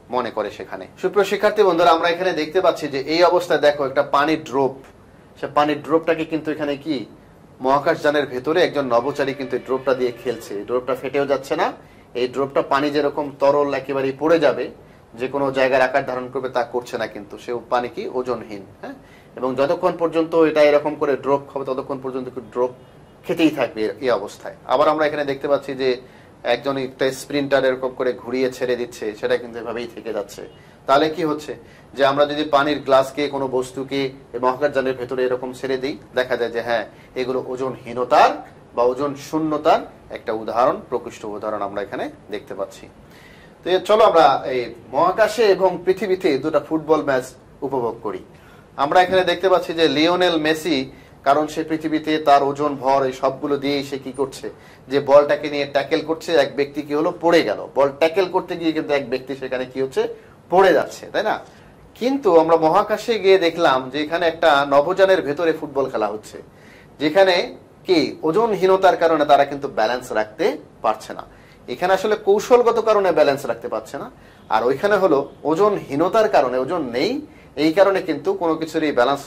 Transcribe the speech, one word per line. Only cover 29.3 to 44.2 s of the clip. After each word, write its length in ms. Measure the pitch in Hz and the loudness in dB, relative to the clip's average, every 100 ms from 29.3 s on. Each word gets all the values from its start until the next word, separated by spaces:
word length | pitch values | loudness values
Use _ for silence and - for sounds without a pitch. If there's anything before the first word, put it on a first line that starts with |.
| 123 | -2
কিন্তু 220 | 120 117 | -4 -12
এভাবেই 300 | 117 117 120 | -10 -8 -10
থেকে 180 | 107 110 | -12 -8
যাচ্ছে। 300 | 107 101 - 95 - - - - | -8 -8 -12 -18 -18 -20 -10 2
তাহলে 240 | 139 156 | 2 2
কি 140 | 165 | -2
হচ্ছে 320 | 160 147 - 117 - - - | -4 -4 -8 -14 -16 -20 -12
যে 120 | 123 139 | 0 2
আমরা 200 | 139 147 | 4 0
যদি 180 | 147 | 0
পানির 340 | 156 143 147 143 | 0 2 2 0
গ্লাসকে, 500 | 127 135 135 - 147 | 2 4 2 -2 -4
কোনো 200 | 139 135 | -2 -2
বস্তুকে 520 | 127 127 - 131 139 135 135 - | -2 -4 -8 -6 -4 -4 -6 -12
এই 80 | 120 | -2
মহাকাশযানের 560 | 127 127 147 135 131 127 | 0 2 0 0 -2 -2
ভেতরে 280 | 123 131 | -4 -2
এরকম 280 | 127 123 127 | 0 -2 -6
ছেড়ে 240 | 127 135 131 | -8 -4 -4
দিই, 220 | 131 - - | -4 -8 -8
দেখা 220 | 123 127 120 | -4 -2 0
যায় 140 | 117 | -2
যে 100 | 113 | -4
হ্যাঁ, 240 | 113 117 101 - - | -2 -2 -4 -12 -14
এগুলো 300 | - 123 127 120 | -8 -4 -4 -6
ওজনহীনতার 840 | 127 131 113 113 117 123 151 240 294 - - - | -6 -6 -8 -10 -6 2 4 4 0 -12 -20 -10
বা 80 | 120 | -2
ওজন 320 | 120 127 143 | 0 0 -6
শূন্যতার 680 | - - 156 156 151 156 220 - - - | -6 -6 -4 -2 -2 2 2 0 -18 -16
একটা 220 | 110 - | -12 -6
উদাহরণ, 440 | 110 110 110 131 160 - | -6 -4 2 2 0 -4
প্রকৃষ্ট 360 | 123 113 - | -8 -8 -14
উদাহরণ 380 | 110 104 107 104 | -12 -8 -6 -4
আমরা 200 | 101 101 | -6 -6
এখানে 280 | 101 135 190 - - | -8 -8 -10 -12 -12
দেখতে 240 | 101 - | -12 -10
পাচ্ছি। 340 | 98 98 - - - - - - - - - | -10 -10 -12 -20 -20 -20 -20 -20 -20 -20 -12
তো 60 | - | 0
এ-, 140 | 185 | 0
চলো 200 | 180 214 | 4 6
আমরা 380 | 214 165 | 6 8